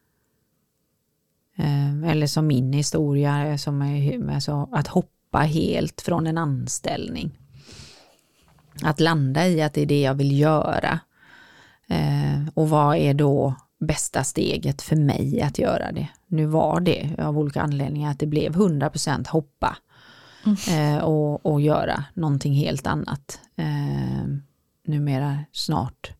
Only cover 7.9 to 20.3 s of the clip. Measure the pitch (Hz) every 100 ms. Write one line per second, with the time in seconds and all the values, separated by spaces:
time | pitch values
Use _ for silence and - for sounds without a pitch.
7.9 | - - _ _ _ _ _ _ - 156
8.9 | 147 160 160 131 147 180 160 151 151 143
9.9 | 143 135 139 143 139 151 151 - - -
10.9 | 165 - _ - - - - - _ -
11.9 | 165 151 143 143 143 151 - 156 151 143
12.9 | 165 147 143 147 139 135 131 _ - 156
13.9 | 151 - - 131 156 - 143 139 143 -
14.9 | 156 143 - 139 - - - - - -
15.9 | 165 151 - - 156 156 160 156 165 175
16.9 | - 147 156 151 151 147 143 147 143 143
17.9 | 147 147 143 151 147 - 165 202 143 147
18.9 | 151 156 131 131 160 143 - - - _
19.9 | _ - - -